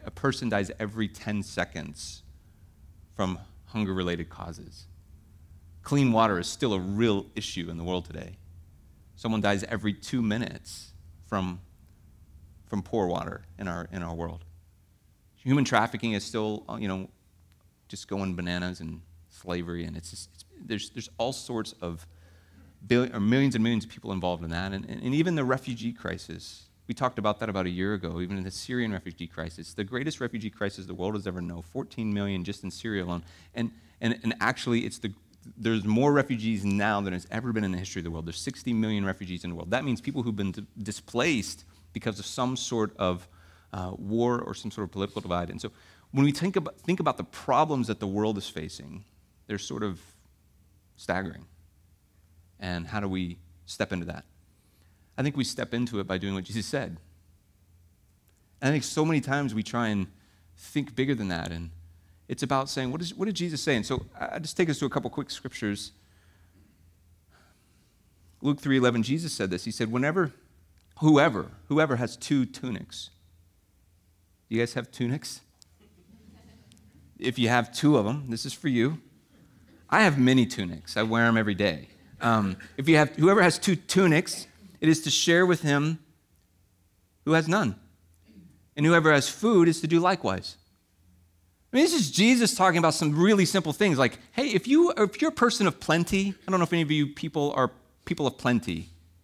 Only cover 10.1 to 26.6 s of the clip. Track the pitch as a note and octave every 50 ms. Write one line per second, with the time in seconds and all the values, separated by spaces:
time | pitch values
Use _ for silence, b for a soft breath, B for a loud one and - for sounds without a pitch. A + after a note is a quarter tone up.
10.1 | - B2+ A#2 G#2+ G#2 A#2 A2+ - - - - - - - - - - - - -
11.1 | - - - - G#2+ G2 F#2 F2+ F2+ F2+ - - - - - - - - - -
12.1 | - - - - - - - - - - - - A2+ G2+ F#2 - - A2 F#2+ F2
13.1 | F2 - - F#2 F#2+ - - - - - G#2 F#2 E2+ E2+ F2 - F#2 F#2 F2 E2+
14.1 | E2 E2 E2+ E2 E2 E2 - - - - _ _ _ _ _ _ _ _ _ _
15.1 | _ _ _ _ _ _ - B2+ C3+ D3 C3 - C3 A2 A2 A#2 - G#2+ A#2 A2+
16.1 | G#2+ G2 - - - A2+ G#2+ G#2+ G#2+ - - - A2 - A2 G2 F#2+ F#2 F#2+ -
17.1 | _ _ _ _ _ _ _ _ _ _ _ _ _ _ _ - - - - -
18.1 | G2 G2 G2 F#2+ F2+ F2 F2 F2 F2 F2+ F2+ F2+ F2+ E2 E2 D#2+ E2+ E2 - -
19.1 | - - - _ - - - F2+ F2 F2 E2+ E2+ F2 E2+ E2+ E2 E2 E2 E2 -
20.1 | - - - - _ - - _ - D#4 - - A2+ G2 - - - A#2+ A2 -
21.1 | - - A#2 B2+ C3+ - - - B2 A2 G#2 - - - F2+ E2+ E2 D#2+ - -
22.1 | b b b b b b b b b b b b b b - G2+ A#2+ A#2+ B2+ B2
23.1 | B2 A2+ G2+ G#2+ A#2+ C3+ C#3 C3+ A#2 A2 A2 A#2 A#2 G#2+ F#2+ - - - - A2+
24.1 | G2 F#2+ F2 F2+ F2+ E2 E2+ E2 E2 E2+ F#2+ G2 G2 F#2 - - - - - B2
25.1 | C3+ D3+ E3 F#3 E3+ D3+ C3 B2 B2+ B2+ - C3+ B2 A2+ A2+ A#2 A#2+ - - E2+
26.1 | F2 E2+ - - E2+ F2 - - - -